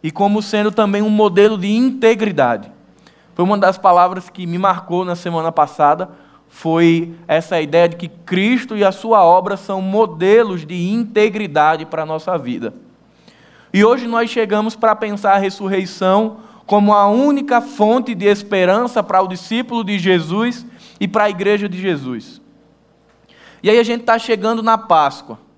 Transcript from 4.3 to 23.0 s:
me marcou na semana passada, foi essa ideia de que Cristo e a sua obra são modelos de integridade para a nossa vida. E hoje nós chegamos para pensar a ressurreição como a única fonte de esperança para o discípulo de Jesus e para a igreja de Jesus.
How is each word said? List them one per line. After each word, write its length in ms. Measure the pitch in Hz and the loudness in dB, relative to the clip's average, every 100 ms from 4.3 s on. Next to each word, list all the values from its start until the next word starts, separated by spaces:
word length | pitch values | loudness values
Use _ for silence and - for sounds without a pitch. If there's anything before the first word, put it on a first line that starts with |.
| - 175 | -12 -6
me 120 | 175 | -2
marcou 480 | 196 175 - 175 185 | 0 -2 -4 -4 -4
na 100 | 175 | -6
semana 340 | 175 170 160 | -4 -4 -2
passada, 600 | 165 147 - 147 139 180 - _ _ _ | 0 -2 2 2 2 -4 -12 _ _ _
foi 680 | - 165 165 170 165 170 170 - | -10 -2 2 4 2 -2 -12 -2
essa 320 | 156 165 175 | -2 0 -4
ideia 280 | 151 165 170 | 0 2 2
de 80 | 170 | 0
que 120 | 170 | -14
Cristo 680 | - - 185 202 247 254 214 | -16 -6 -2 0 0 -2 0
e 80 | |
a 80 | 196 | 0
sua 300 | 196 226 220 | 0 0 4
obra 340 | 170 180 185 196 | 6 4 2 -8
são 240 | - 196 | -6 -6
modelos 840 | 190 202 214 160 185 220 226 180 | -2 0 0 0 4 4 4 -4
de 260 | 156 180 175 | -8 -6 -4
integridade 920 | 220 220 208 214 185 202 147 151 160 | -4 -2 0 0 0 -4 0 2 0
para 200 | 160 160 | -4 -8
a 20 | 156 | -6
nossa 320 | 156 156 180 | -6 -4 -6
vida. 340 | 123 123 110 - - _ _ _ _ _ _ _ _ | -4 -8 -8 -12 -20 _ _ _ _ _ _ _ _
E 100 | 190 | 2
hoje 220 | 214 254 240 | 4 2 0
nós 240 | 233 233 | -4 -2
chegamos 440 | 247 214 208 220 | -2 -2 -2 -2
para 220 | 220 226 214 | 0 0 0
pensar 380 | 214 202 202 | -4 -4 2
a 40 | 196 | 2
ressurreição 1000 | 196 196 196 196 185 - 185 190 220 - - - | 0 -4 -4 -4 -4 -2 2 2 0 -6 -20 -20
como 300 | - 208 208 | 0 2 4
a 140 | 208 202 | 4 4
única 520 | 220 285 285 285 240 | 4 2 0 0 -2
fonte 540 | - - 208 240 233 | -2 0 2 2 -2
de 100 | 208 | -2
esperança 800 | 202 202 202 196 180 202 240 233 | 0 0 0 0 2 2 0 -2
para 180 | - 185 | 0 0
o 80 | 190 | 0
discípulo 560 | 180 - 226 240 233 | -4 -6 -6 -4 -6
de 140 | 202 202 | -4 -2
Jesus 680 | 175 180 156 190 240 240 - - - - | 2 0 0 -2 -2 -4 -14 -20 -20 -8
e 80 | 196 | -4
para 180 | 214 | 0
a 60 | 208 | -2
igreja 380 | 180 196 208 202 | 0 -2 0 -2
de 100 | 180 | -6
Jesus. 600 | 190 156 131 120 - - _ _ _ _ _ _ | -4 -4 -6 -10 -12 -20 _ _ _ _ _ _